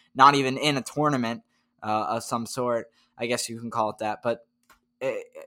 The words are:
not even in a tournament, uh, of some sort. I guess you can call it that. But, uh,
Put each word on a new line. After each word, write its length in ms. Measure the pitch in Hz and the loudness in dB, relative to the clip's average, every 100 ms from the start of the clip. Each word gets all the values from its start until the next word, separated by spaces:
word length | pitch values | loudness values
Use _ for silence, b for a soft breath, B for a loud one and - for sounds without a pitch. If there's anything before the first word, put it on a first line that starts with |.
| b | b
not 200 | - 135 | 6 8
even 220 | 139 135 131 | 8 2 0
in 200 | 147 139 | 0 0
a 60 | |
tournament, 600 | - - 151 143 117 117 - _ _ _ | -2 -2 0 2 -2 -6 -10 _ _ _
uh, 240 | 107 107 90 | -4 -2 -2
of 140 | 113 | -4
some 220 | - 120 113 | -4 -6 -4
sort. 440 | - 123 117 - _ _ - | -4 -2 -2 -4 _ _ -8
I 80 | 120 | -4
guess 220 | 120 - | -4 -4
you 120 | 113 | -10
can 100 | 117 | -6
call 200 | 117 110 | -2 -2
it 80 | 107 | -2
that. 220 | 107 104 | -6 -4
But, 240 | 120 113 - _ _ _ _ _ | -4 -4 -8 _ _ _ _ _
uh, 80 | 135 110 - 76 | -6 -6 -10 -18